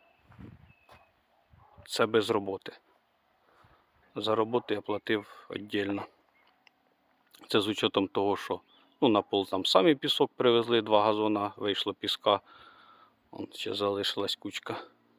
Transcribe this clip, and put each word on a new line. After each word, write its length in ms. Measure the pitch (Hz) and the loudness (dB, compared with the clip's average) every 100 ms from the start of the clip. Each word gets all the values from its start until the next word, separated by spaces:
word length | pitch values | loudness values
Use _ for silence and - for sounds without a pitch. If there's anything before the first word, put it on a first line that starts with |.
| _ _ _ - - - - _ _ - _ _ _ _ _ - - - - | _ _ _ -20 -20 -20 -20 _ _ -20 _ _ _ _ _ -20 -20 -20 -12
Це 200 | - 117 | -2 2
без 240 | 113 104 | 2 2
роботи. 420 | 110 98 98 - - _ _ _ _ _ _ _ _ _ _ _ _ _ | -2 -2 -8 -10 -18 _ _ _ _ _ _ _ _ _ _ _ _ _
За 200 | - 104 | -8 -2
роботу 400 | 110 110 120 - | 0 2 -2 -2
я 60 | 107 | -6
платив 680 | - 104 - 110 101 - - | -4 -6 -2 -4 -4 -20 -14
віддільно. 560 | 95 104 104 98 101 - _ _ _ _ _ _ _ _ _ _ _ _ - - | -12 -6 -4 -2 -4 -8 _ _ _ _ _ _ _ _ _ _ _ _ -20 0
Це 120 | 113 | 0
з 80 | 104 | 2
учетом 400 | 104 110 - 98 | 0 0 0 -2
того, 280 | - 101 95 | 0 0 -2
що, 240 | - 90 _ _ _ _ | -4 -10 _ _ _ _
ну, 80 | 135 | 2
на 140 | 104 | 2
пол 260 | - 101 95 | 2 -2 0
там 180 | 95 - | -4 2
самі 280 | 180 185 | 4 6
пісок 360 | 139 147 - 139 - | 4 0 0 0 2
привезли, 460 | 127 117 117 117 | 4 4 4 0
два 200 | 107 107 | 4 4
газона 500 | 107 107 107 104 101 101 | 4 2 2 0 -2 -4
вийшло 380 | 104 98 - | -4 -4 -4
піска. 460 | 98 101 - - 101 - - - - - - _ _ _ | -6 -6 -2 2 2 0 -20 -20 -20 -20 -20 _ _ _
Вон 180 | 101 101 | -14 -14
ще 220 | - 107 | -10 -8
залишилась 640 | 101 101 101 98 - 101 - | -2 -2 -2 -4 -4 -6 -6
кучка. 400 | - - - - - _ _ | -8 -10 -10 -12 -12 _ _